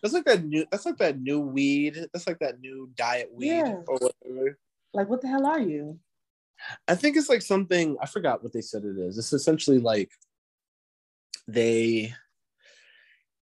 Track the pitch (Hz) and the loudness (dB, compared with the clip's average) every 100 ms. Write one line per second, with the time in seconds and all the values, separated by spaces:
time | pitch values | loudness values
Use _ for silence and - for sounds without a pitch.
0 | 208 330 302 214 160 151 156 - 349 - | 0 0 4 4 4 -2 -2 -4 -4 0
1 | 185 135 127 147 143 135 139 143 147 151 | 0 0 -2 -2 -2 0 2 2 0 -4
2 | 165 180 180 160 143 123 131 135 131 120 | -10 -8 -6 -4 -4 -6 -14 -14 -14 -4
3 | 120 123 117 - 285 339 294 196 165 131 | -2 -2 -4 -6 -2 0 0 -4 -4 0
4 | 127 - 127 127 135 143 _ _ _ 202 | 0 -2 -12 -4 -4 -4 _ _ _ -4
5 | 196 254 262 269 269 311 208 151 147 165 | -2 -2 -2 0 2 0 0 -4 -8 -14
6 | _ _ _ _ _ _ - - - 180 | _ _ _ _ _ _ -16 -10 0 2
7 | 294 294 285 240 - 196 185 180 160 143 | 4 2 4 2 4 0 4 2 2 -2
8 | 139 214 160 120 117 117 - 107 101 95 | -6 -2 -2 -2 -4 -8 -6 -8 -6 -6
9 | 90 101 113 143 - 156 - 135 117 107 | -6 -6 -2 0 2 2 6 4 6 0
10 | 95 _ _ _ _ _ _ _ _ _ | -2 _ _ _ _ _ _ _ _ _
11 | _ _ _ - - 113 117 113 113 113 | _ _ _ -20 -6 0 2 4 2 0
12 | 110 120 _ _ _ _ _ - _ _ | -2 -10 _ _ _ _ _ -20 _ _
13 | _ _ _ _ | _ _ _ _